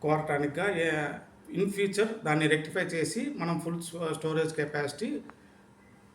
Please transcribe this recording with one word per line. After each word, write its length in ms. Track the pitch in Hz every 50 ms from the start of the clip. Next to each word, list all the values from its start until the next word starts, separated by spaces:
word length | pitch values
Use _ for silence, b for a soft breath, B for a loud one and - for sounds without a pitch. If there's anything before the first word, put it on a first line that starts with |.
కోరటానికిగా 640 | - 147 151 151 151 151 151 143 147 147 139 160 180
ఏ-, 960 | 202 196 165 165 165 156 151 147 147 - - - - - - - - - 170
in 60 | 190
future 420 | 196 196 196 202 196 190 202 214 220 - - -
దాన్ని 220 | 156 151 156 160 151
రెక్టిఫై 340 | 156 151 151 - - 190
చేసి 500 | 180 - 165 165 151 143 - 233 277 285 - 190
మనం 240 | 170 170 170 156 -
ఫుల్ 160 | 165 170 170
స్టో-, 320 | 165 - - 170 170 160 151
స్టోరేజ్ 400 | 151 - 160 156 156 160 156 156
కెపాసిటీ, 680 | - 147 147 - 147 147 139 - - 214 262 302 285 - - - - - - - - - - - - - - - - - - -